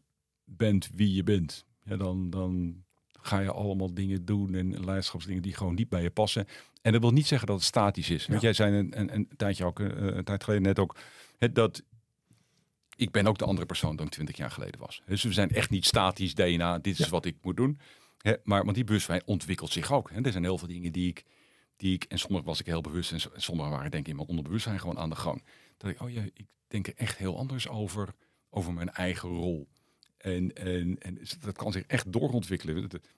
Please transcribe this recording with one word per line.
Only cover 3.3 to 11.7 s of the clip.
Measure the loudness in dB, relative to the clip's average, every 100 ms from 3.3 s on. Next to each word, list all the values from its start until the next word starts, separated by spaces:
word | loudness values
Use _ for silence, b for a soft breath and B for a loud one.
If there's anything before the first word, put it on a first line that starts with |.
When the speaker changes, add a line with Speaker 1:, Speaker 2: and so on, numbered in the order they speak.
| 0
Speaker 1:
je | 0
allemaal | -2 -2 -2 -2
dingen | -2 -2 -2
doen | 0 0 0
en | 0 -2 -2
leiderschapsdingen | -2 -2 -4 -6 -6 -4
die | -4
gewoon | -4 -2
niet | 0 0
bij | 0
je | 0
passen. | 2 2 2 -4 B B B
En | 4
dat | 6
wil | 8
niet | 6 6
zeggen | 2 0
dat | 0
het | 2
statisch | 4 4 2 0
is. | -2 2
Want | 4
Speaker 2:
Ja. | 4
Speaker 1:
jij | 6
zei | 4 4
een, | 2 -2
een, | -2
een | -2 -4 -2
tijdje | -2 0
ook, | -2 -2
eh, | -4 -2
een | -2 -2
tijd | -2 -4
geleden | 2 4
net | 6 6
ook, | 4 B B B B B
hè, | 4
dat | 6 4